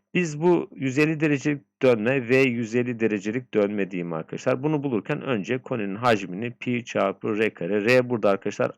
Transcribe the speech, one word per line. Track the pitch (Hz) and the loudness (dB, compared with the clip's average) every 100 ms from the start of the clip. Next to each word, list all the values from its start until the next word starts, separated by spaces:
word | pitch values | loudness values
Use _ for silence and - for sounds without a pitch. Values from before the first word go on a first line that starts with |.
| _ | _
Biz | 175 170 147 | -4 -2 0
bu | 175 175 - | 2 2 0
yüz | - 131 127 | -4 -2 2
elli | 151 156 | 2 2
derecelik | 156 139 151 143 - _ | 0 0 0 -4 -8 _
dönme | 127 117 110 139 117 | 4 4 2 0 2
ve | 131 | 4
yüz | 135 117 110 | 4 2 0
elli | 120 123 117 | 0 -2 0
derecelik | 113 104 104 113 127 | 0 0 -2 -6 -2
dönme | 107 101 104 95 | 2 2 0 -4
diyeyim | 92 85 | -4 -4
arkadaşlar. | 80 - - 131 127 | -6 -8 -6 -2 -2
Bunu | 147 156 | -2 -2
bulurken | 139 110 - 147 | -2 -4 -2 -6
önce | 135 113 90 127 | -2 -4 -2 -6
koninin | - 123 101 98 | -4 -6 -6 -2
hacmini | 123 107 92 90 120 | 2 2 0 -8 -8
pi | - 127 120 | -8 -4 -4
çarpı | 113 110 98 92 117 107 | -2 0 0 -2 -4 0
R | 110 | -2
kare. | - 87 104 | -2 -2 0
R | 104 127 123 | 4 4 4
burada | 120 101 | 0 2
arkadaşlar | 98 104 - 123 | 2 -2 -2 -4